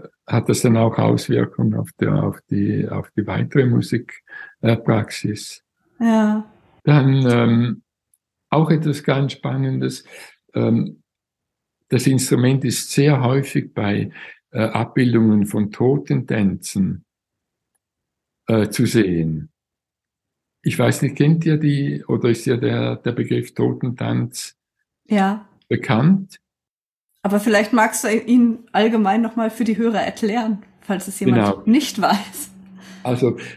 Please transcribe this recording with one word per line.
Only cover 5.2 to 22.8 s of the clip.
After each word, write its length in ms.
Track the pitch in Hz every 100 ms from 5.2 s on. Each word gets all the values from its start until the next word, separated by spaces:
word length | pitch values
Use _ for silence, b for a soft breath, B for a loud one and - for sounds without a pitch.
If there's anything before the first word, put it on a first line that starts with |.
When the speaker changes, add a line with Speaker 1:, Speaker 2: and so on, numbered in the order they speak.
| 101 104 - - _ _ _ -
Speaker 2:
Ja. 520 | 233 220 214 214 214 _ _ _
Speaker 1:
Dann, 440 | - 147 135 135 127
ähm, 540 | 120 117 117 120 104 _ _ _ _ _ _ _
auch 160 | 143 160
etwas 340 | 151 156 139
ganz 280 | - 135 139
Spannendes, 720 | - 131 131 135 131 131 127 B B B B _
ähm, 500 | 120 113 117 - - _ _ _ _ _ _ _ _ _
das 180 | 123 -
Instrument 600 | 131 - 127 127 135 123
ist 260 | - -
sehr 300 | - 147 135
häufig 520 | 120 135 135 - -
bei, 380 | - 104 104 101 B B B _
äh, 80 | 107
Abbildungen 880 | 110 110 113 135 123 117 110 107 101
von 260 | 110 104
Totentänzen, 1300 | - 123 143 - 139 120 117 98 101 - 101 92 92 - _ _ _ _ _ _ _ _ _ _ _ _ _ -
äh, 200 | 113 101
zu 180 | - 104
sehen. 640 | 113 95 85 80 78 - _ _ _ _ _ _ _ _ _ _ _
Ich 140 | 151 -
weiß 240 | 120 -
nicht, 140 | 139 -
kennt 300 | 147 165 160
ihr 100 | 151
die, 480 | 151 143 143 147 -
oder 240 | 117 123
ist 160 | 113 127
dir 120 | 117
der, 400 | 120 117